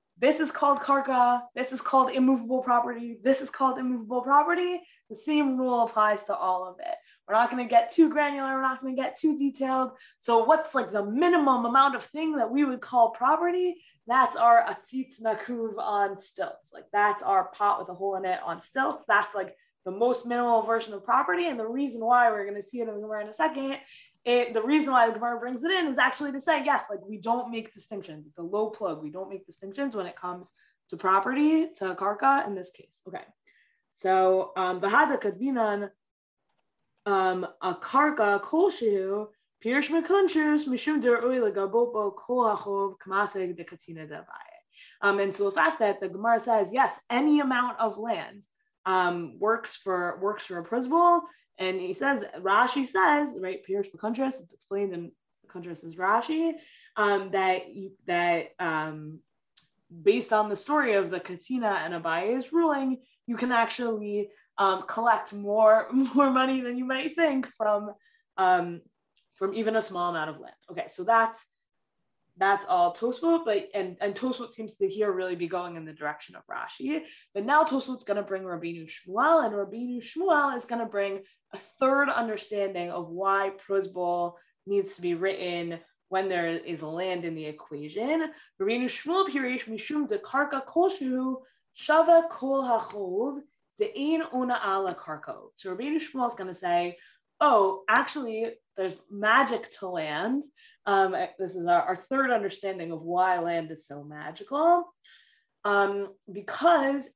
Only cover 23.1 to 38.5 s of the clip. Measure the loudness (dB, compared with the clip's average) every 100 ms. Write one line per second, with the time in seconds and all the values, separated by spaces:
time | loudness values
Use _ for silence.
23.1 | -8 -8 -2 -2 0 -6 -8 -12 -20 -20
24.1 | _ 0 2 2 -2 2 2 4 4 4
25.1 | 2 -4 -4 -6 -6 -2 0 0 2 0
26.1 | 0 -6 -6 0 0 2 -2 -2 -12 -10
27.1 | -10 -2 -2 -2 -8 -10 -18 -14 -14 -12
28.1 | -16 -18 -14 -6 -4 -4 -4 -8 -6 -10
29.1 | -12 -12 -14 -16 -18 -16 -6 -6 -6 -8
30.1 | -8 -10 -10 -14 _ _ _ _ -4 2
31.1 | 4 2 2 4 4 0 -4 -6 -2 -4
32.1 | 2 4 4 2 -8 -10 -18 -20 _ -16
33.1 | -14 -16 _ _ _ _ _ _ _ 2
34.1 | 4 6 4 2 -2 -2 -2 2 4 4
35.1 | 2 -2 -4 -4 0 0 -2 -6 _ _
36.1 | _ _ _ _ _ _ _ _ _ -2
37.1 | 2 2 0 -6 -6 -6 -6 0 2 2
38.1 | 2 2 2 0